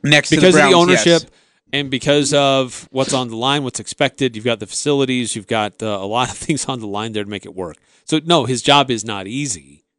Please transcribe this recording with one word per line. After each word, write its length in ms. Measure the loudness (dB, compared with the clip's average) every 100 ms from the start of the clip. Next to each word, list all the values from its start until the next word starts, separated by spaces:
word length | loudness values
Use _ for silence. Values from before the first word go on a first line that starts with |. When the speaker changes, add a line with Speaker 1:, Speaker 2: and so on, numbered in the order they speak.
Speaker 1:
Next 260 | 4 2 4
to 80 | 4
the 40 |
Speaker 2:
Because 140 | 6 6
of 40 |
the 80 | 6
Speaker 1:
Browns, 60 |
Speaker 2:
ownership 480 | 6 6 4 4 2
Speaker 1:
yes. 40 | 0 _ _ _ _
Speaker 2:
and 180 | -6 -4
because 440 | -4 0 2 2
of 540 | 2 2 0 -2 -8 -10
what's 220 | -6 -2
on 140 | -2 -4
the 80 | -4
line, 260 | -2 -2
what's 160 | -4 -8
expected, 560 | -14 -4 -4 -2 -4 -2
you've 80 |
got 160 | -4 -4
the 60 | -6
facilities, 680 | -6 -2 0 0 -2 -4
you've 120 | -8 -4
got, 360 | -4 -4 _
uh, 40 | -6
a 200 | -6 -4
lot 240 | -2 -4
of 60 | -6
<laughs> 100 | -6
things 200 | -4 -4
on 140 | -8
the 60 | -8
line 260 | -6 -6
there 120 | -6
to 60 | -6
make 160 | -10 -12
it 80 |
work. 220 | -12 -12 -12 _ _
So, 160 | -4 -4
no, 200 | 2 2
his 180 | 2 -2
job 280 | 4 4 4
is 140 | -4
not 220 | -6 -10 -8
easy 580 | -8 -8 -10 _ _ _